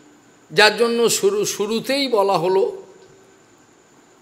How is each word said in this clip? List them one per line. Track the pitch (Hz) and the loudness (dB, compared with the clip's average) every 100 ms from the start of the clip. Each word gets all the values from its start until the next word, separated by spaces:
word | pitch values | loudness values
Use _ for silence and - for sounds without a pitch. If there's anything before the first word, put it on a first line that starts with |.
| - _ _ _ _ | -20 _ _ _ _
যার | 160 214 208 | 2 2 2
জন্য | 233 233 226 | 0 2 0
শুরু, | - 196 208 196 | 2 0 0 -2
শুরুতেই | - 208 226 - 277 269 | -4 -4 -4 -2 -2 0
বলা | 226 196 185 | 0 2 0
হলো | 180 190 - - - - - - _ _ _ _ _ _ _ _ _ _ | 0 0 0 -4 -14 -20 -20 -20 _ _ _ _ _ _ _ _ _ _